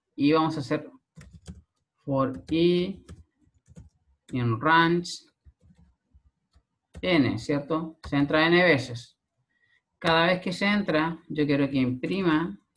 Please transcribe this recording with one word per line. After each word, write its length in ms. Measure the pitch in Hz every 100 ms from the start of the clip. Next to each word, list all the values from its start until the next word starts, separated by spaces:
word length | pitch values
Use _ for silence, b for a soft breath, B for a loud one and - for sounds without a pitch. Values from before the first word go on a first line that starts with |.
| _ -
y 160 | 143
vamos 240 | 160 160 156
a 40 |
hacer 300 | 131 147 - - _ - - - - - - _ _ _
for 380 | - 135 131 - -
i 540 | 160 170 175 185 190 - - - _ _ _ _ - - _ _ _ _
in 280 | 131 120 113
range 500 | 147 165 165 175 175 - - _ _ _ _ _ _ _ _ _ _ _ _ _ _ _ _ -
n, 380 | 180 170 120 101
¿cierto? 600 | - 143 139 160 160 - -
Se 80 | 143
entra 300 | 143 156 160
n 140 | 175
veces. 520 | 180 143 117 120 - _ _ _ _ _ _ _ _ _
Cada 280 | 170 165 170
vez 140 | 185
que 120 | 190
se 140 | 175 202
entra, 560 | 208 202 156 160 165 -
yo 180 | 151 147
quiero 240 | 143 139
que 80 | 139
imprima, 800 | 127 127 - 180 180 156 170 202 _